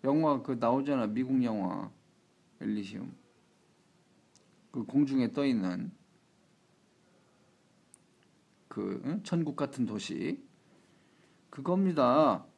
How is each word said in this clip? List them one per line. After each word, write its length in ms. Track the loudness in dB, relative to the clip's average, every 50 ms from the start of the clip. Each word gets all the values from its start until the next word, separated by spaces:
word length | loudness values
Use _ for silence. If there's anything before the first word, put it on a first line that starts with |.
| 2
영화 360 | 2 2 4 4 4 2 2
그 120 | 0 -4
나오잖아, 560 | -4 0 2 2 2 2 0 0 0 0 0 0
미국 340 | 0 -2 0 0 2 2 2
영화 460 | 2 0 -2 -2 -2 -4 -6 -8 -10 -14 _ _ _ _ _ _ _ _ _ _ _ _ _
엘리시움. 540 | -4 -4 -2 -2 -4 -8 -10 -10 -10 -12 -14 -18 _ _ _ _ _ _ _ _ _ _ _ _ _ _ _ _ _ _ _ _ _ _ _ _ _ _ _ _ _ _
그 140 | -8 -6 -6
공중에 480 | 0 2 2 2 4 2 0 0 0
떠 120 | 0 0 0
있는 460 | 2 2 2 0 -2 -2 -4 -6 -8 -10 _ _ _ _ _ _ _ _ _ _ _ _ _ _ _ _ _ _ _ _ _ _ _ _ _ _ _ _ _ _ _ _ _ _ _ _ _ _ _ -20 _ _ _ _ _ _ _ _ _ _ _ _ _ _ _
그, 340 | -8 -6 -6 -4 -6 -4 -4
응? 160 | -4 -4 -4 -4
천국 320 | -2 0 0 0 0 -2
같은 280 | -4 -4 -4 0 -2 -2
도시 560 | -2 -2 -6 -6 -6 -6 -4 -4 -4 -4 -6 -10 -20 _ _ _ _ -20 _ _ _ _ _ _ _ _ _ _ _ _ _ _ _
그겁니다. 960 | -14 -8 -2 0 2 2 2 2 4 4 4 6 6 6 6 4 4 0 -4 -14 _